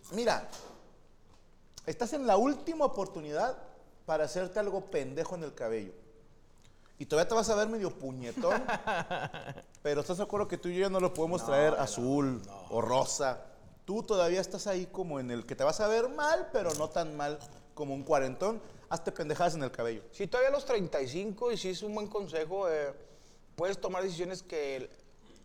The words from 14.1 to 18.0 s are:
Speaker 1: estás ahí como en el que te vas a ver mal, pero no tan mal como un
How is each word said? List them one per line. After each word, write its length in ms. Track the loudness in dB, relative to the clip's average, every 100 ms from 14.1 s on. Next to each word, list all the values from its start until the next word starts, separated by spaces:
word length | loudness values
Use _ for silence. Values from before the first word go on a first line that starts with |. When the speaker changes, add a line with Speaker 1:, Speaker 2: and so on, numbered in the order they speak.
| 4 4 4
Speaker 1:
estás 260 | 0 -4 -4
ahí 180 | -4 -4
como 320 | -6 -4 -4
en 120 | -4
el 140 | -4 -6
que 100 | 0
te 80 |
vas 160 | 2 4
a 60 | 4
ver 220 | 2 2
mal, 400 | 0 2 2 2
pero 200 | 0 0 0
no 140 | -2
tan 260 | -2 -2 -2
mal 220 | -4 -6 -10 -20 -14
como 200 | -8 -6
un 100 | -4